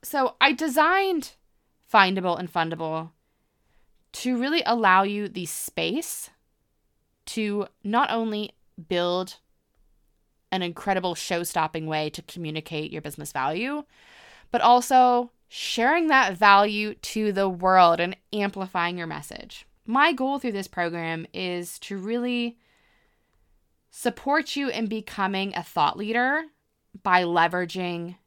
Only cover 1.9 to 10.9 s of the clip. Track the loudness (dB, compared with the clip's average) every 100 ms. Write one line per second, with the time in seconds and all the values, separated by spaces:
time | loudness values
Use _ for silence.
1.9 | 4 4 2 -2 -2 -4 -4 -4 -4 -6
2.9 | -6 -8 _ _ _ _ _ _ _ _
3.9 | _ _ -8 -2 -2 0 0 2 2 6
4.9 | 6 4 -2 -6 -8 -8 -8 -8 -4 -4
5.9 | -4 -6 -12 -14 _ _ _ _ _ _
6.9 | _ _ _ -12 -6 -4 -4 -6 _ -2
7.9 | 0 0 0 -2 -4 -8 _ _ -20 -4
8.9 | -2 0 0 -4 -12 _ _ _ _ _
9.9 | _ _ _ _ _ _ -4 -4 -6 -2